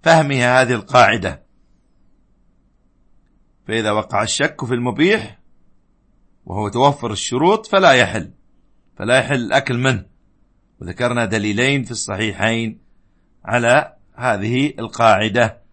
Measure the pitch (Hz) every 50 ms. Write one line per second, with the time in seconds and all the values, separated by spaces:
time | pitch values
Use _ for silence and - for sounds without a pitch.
0 | - 165 165 160 156 143 139 127 123 123 123 131 131 117 123 110 98 - - 127
1 | 113 98 110 98 87 90 - - _ _ _ _ _ _ _ _ _ _ _ _
2 | _ _ _ _ _ _ _ _ _ _ _ _ _ _ _ _ _ _ _ _
3 | _ _ _ _ _ _ _ _ _ _ _ _ _ - 107 113 107 - 107 107
4 | 104 - - 101 110 - - - 143 156 - - 135 113 123 120 120 123 107 -
5 | 156 185 220 214 - - - _ _ _ _ _ _ _ _ _ _ _ _ _
6 | _ _ _ _ _ _ _ _ _ - 92 101 104 101 104 117 131 143 139 -
7 | - 117 107 98 - - 120 131 151 180 214 220 214 - - 190 185 165 135 123
8 | 113 87 95 107 78 - - _ _ _ _ _ _ _ _ _ _ _ _ -
9 | - 110 123 131 127 - 147 123 120 101 - 139 - - 123 120 127 135 127 98
10 | - _ _ _ _ _ _ _ _ _ _ _ _ _ _ _ - 85 87 -
11 | 123 123 120 120 117 98 107 110 101 104 104 104 123 135 143 139 120 101 120 104
12 | - - 101 95 110 107 95 90 101 113 113 113 113 110 107 - _ _ _ _
13 | _ _ _ _ _ _ _ _ - - 113 123 117 117 123 147 - - _ _
14 | _ _ _ - 123 127 110 98 98 110 120 127 143 151 - - 117 107 - -
15 | 117 113 104 95 107 110 98 120 117 113 - - _ _